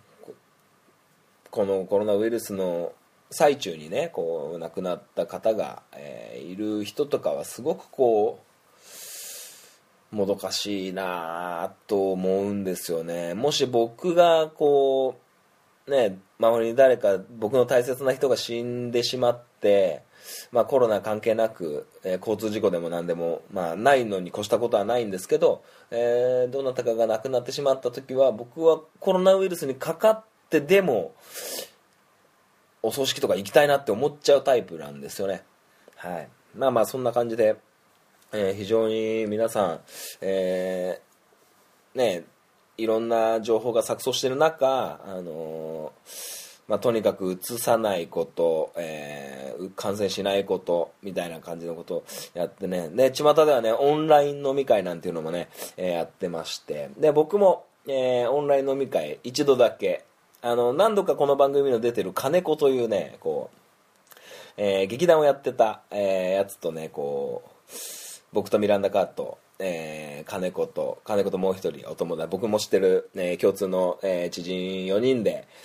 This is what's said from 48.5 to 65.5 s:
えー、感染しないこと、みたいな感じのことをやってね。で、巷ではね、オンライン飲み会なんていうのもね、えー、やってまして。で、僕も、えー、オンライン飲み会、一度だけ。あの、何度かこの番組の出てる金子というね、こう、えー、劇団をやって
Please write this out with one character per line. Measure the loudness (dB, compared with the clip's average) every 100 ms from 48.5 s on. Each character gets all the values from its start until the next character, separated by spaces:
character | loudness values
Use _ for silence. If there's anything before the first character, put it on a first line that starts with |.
| 0 -2 -6
え | -8 -8 -12 -12 -14 -14 -12 -10
ー、 | -12
感 | -8 -6 -2
染 | -2
し | -2
な | 0 0
い |
こ | 0 -2
と、 | 0 -2 -2 -8
み | -10
た | -8
い | -8
な | -10
感 | -12 -10
じ | -10
の |
こ | -10
と | -8 -8
を | -8 -14 -12
や | -6 -6
っ |
て | -6 -6
ね。 | -4 -4
で、 | 2 2
巷 | 4 4
で | 6 6
は | 4
ね、 | 2
オ | 2 4 2
ン | 6
ラ | 6
イ | 6
ン | 0 -2
飲 |
み | 0 2
会 | 2
な | 0
ん | -6
て | -6
い |
う |
の | -6
も | -4
ね、 | -6 -8 -12 -16 -6
え | -2
ー、 |
や | -2
っ | -4
て | -6 -8
ま | -6
し | -8 -10
て。 | -10 -10 -10 -2
で、 | 2
僕 | 4 2 4
も、 | 4 4 -2 _ -6
え | -2 0 2 2
ー、 |
オ | 0
ン | 2
ラ | 2
イ |
ン | 2
飲 | -2
み | -2
会、 | -2 -4 -8
一 | -6 0 4
度 | 6
だ | 4
け。 | 4 -2 -4 -6 _ _ _
あ | -2
の、 | 2 2
何 | 4 4
度 | 4
か | 0 2
こ | 2
の | 4
番 | 4
組 | 4 2
の | 2
出 | 0
て | 0
る | -2
金 | -4 0 0
子 | 0 2
と | 2
い | 2
う | 0
ね、 | -2 -4 -8
こ | -6 -6 -6
う、 | -12 _ _ _ _ _ -20 -20 -20 -16 -4
え | 0 0
ー、 | 0
劇 | 2 4
団 | 8
を |
や | 8
っ | 6
て | 2